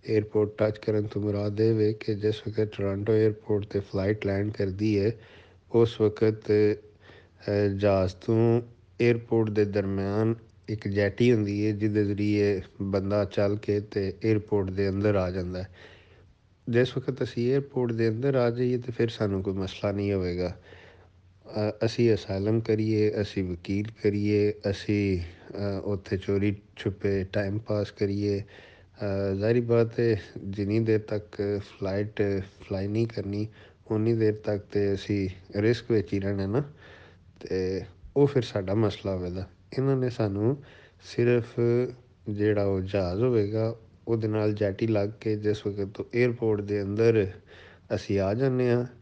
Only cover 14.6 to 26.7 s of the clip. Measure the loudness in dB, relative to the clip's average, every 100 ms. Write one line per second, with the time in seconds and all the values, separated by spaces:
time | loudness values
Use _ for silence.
14.6 | -2 -2 -2 0 0 2 0 -4 -6 -8
15.6 | -10 -14 -20 -20 -20 -20 -20 _ _ _
16.6 | 0 2 2 0 -6 -4 -4 -2 0 0
17.6 | 0 -2 -2 0 0 0 0 2 2 0
18.6 | 0 -2 -4 -2 -2 0 -2 0 -2 -4
19.6 | -6 -4 -4 -2 0 0 -2 -2 -4 -6
20.6 | -16 -20 -20 -20 -20 _ _ _ -10 -2
21.6 | -2 0 -2 2 4 4 0 -2 0 0
22.6 | 2 0 2 2 2 0 -4 -2 -4 -6
23.6 | -4 -2 -4 0 0 2 2 2 2 0
24.6 | -4 -4 0 0 2 0 -4 -12 -16 -8
25.6 | -6 -4 -4 -6 -4 -6 0 0 0 -2
26.6 | -10